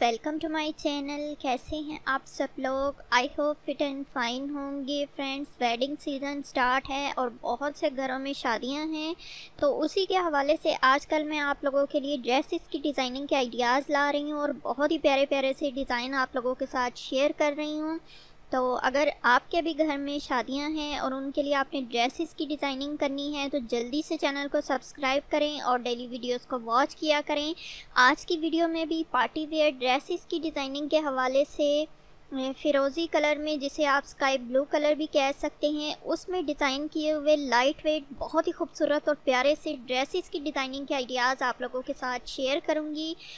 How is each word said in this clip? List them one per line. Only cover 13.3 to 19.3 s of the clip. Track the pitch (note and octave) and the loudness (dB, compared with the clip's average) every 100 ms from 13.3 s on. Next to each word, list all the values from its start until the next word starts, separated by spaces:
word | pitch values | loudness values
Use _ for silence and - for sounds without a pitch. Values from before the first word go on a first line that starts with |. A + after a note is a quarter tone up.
| C#4+ | 2
ideas | B3 A#3 A#3+ C4 C#4 | 2 2 4 4 4
ला | C#4+ C#4+ | 2 2
रही | C#4+ D4 | 2 -2
हूं | D4+ | -2
और | D4 | -2
बहुत | B3+ - A#3+ D4 | -2 -4 0 2
ही | D#4+ | 4
प्यारे | D4+ C4+ C#4 | 4 4 4
प्यारे | C#4 C4+ | 2 0
से | C4+ D4 | 0 -2
design | B3+ C4+ A#3+ B3+ | -2 -2 -2 0
आप | C#4 B3+ C4 | 0 0 0
लोगों | A#3+ | -2
के | C4 C4 | -2 -2
साथ | C4 B3 | 0 -2
share | - - C4+ D4 | -4 -4 2 2
कर | D#4 D4 | 2 0
रही | D4 D4+ D4+ | 0 -4 -4
हूं। | D#4 E4 - - - - - | -4 -6 -8 -20 -20 -20 -4
तो | C4 B3+ | 0 0
अगर | B3 - C4 D4+ - | 2 2 2 2 2
आपके | A#3 | 4